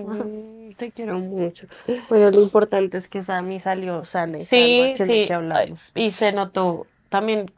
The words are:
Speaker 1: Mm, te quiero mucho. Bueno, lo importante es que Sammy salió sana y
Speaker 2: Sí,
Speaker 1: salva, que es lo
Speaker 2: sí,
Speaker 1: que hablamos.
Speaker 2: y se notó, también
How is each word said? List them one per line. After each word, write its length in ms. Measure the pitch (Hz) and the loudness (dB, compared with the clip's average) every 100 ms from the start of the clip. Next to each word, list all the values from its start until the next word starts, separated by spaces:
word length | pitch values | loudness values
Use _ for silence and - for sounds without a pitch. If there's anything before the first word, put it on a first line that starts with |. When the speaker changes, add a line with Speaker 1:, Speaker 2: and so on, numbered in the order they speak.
Speaker 1:
Mm, 720 | 202 214 208 214 220 220 220 196 | -10 -8 -8 -10 -16 -20 -20 -14
te 160 | 240 | -14
quiero 280 | - 226 185 | -10 -8 -6
mucho. 480 | 185 190 175 170 - - - 247 - | -6 -6 -6 -8 -20 -16 -8 -6 0
Bueno, 240 | 220 208 | 4 6
lo 100 | 196 | 6
importante 560 | 208 214 208 202 190 185 | 6 4 2 0 -2 -4
es 100 | - | -10
que 140 | 196 | -12
Sammy 380 | 190 185 185 190 | -6 -6 -6 -8
salió 460 | 190 190 185 170 170 | -4 -4 -4 -8 -6
sana 340 | 180 165 156 | -6 -6 -6
y 60 | 180 | 2
Speaker 2:
Sí, 100 | 247 | 4
Speaker 1:
salva, 360 | 240 240 254 | 6 4 2
que 100 | 262 | 0
es 60 | 190 | 0
lo 120 | 226 | 2
Speaker 2:
sí, 20 | |
Speaker 1:
que 100 | 196 | 0
hablamos. 600 | 175 165 156 - 165 - - | -2 -2 -2 -2 -6 -12 -4
Speaker 2:
y 160 | 220 | -4
se 200 | 196 214 | 0 0
notó, 560 | 202 190 190 185 170 - _ _ | 0 -4 -2 -2 -2 -10 _ _
también 420 | 196 214 214 190 | -4 -2 -4 -4